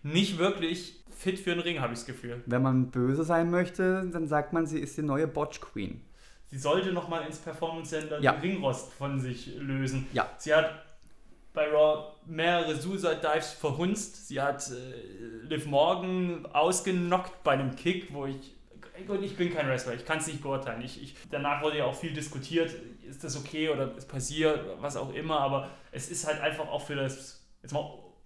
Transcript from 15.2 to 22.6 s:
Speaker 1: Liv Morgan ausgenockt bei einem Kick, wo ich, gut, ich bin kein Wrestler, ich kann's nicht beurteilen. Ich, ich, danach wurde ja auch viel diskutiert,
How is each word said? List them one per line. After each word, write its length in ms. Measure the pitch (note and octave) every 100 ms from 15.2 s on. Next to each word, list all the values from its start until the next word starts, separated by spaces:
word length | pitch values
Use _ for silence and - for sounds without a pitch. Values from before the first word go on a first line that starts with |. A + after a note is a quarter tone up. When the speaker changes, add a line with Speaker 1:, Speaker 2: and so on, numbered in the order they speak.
| A2+ A2 C3
Speaker 1:
Liv 180 | D#3 D3
Morgan 800 | C#3 D#3+ F3+ F#3 F#3 F3+ E3 -
ausgenockt 960 | C#3+ E3 F3+ G3 F3+ F3 F#3 - -
bei 100 | D#3
einem 220 | C3+ C3 B2+
Kick, 380 | E3+ F3+ -
wo 120 | C#3+ C3+
ich, 260 | C3+ - - - - - - F#3+
gut, 140 | G3
ich 120 | G3 -
bin 160 | F3
kein 140 | D#3+ C3+
Wrestler, 260 | B2+ B2+ A#2
ich 100 | -
kann's 220 | D#3 E3
nicht 140 | C#3
beurteilen. 400 | C#3 C3+ B2+ A2+
Ich, 180 | B2 -
ich, 140 | C3 - -
danach 300 | C#3+ C#3+ C#3+
wurde 160 | D3+ D3+
ja 60 | C3
auch 100 | C3+
viel 180 | E3
diskutiert, 600 | D3+ C#3 C#3 C3 E3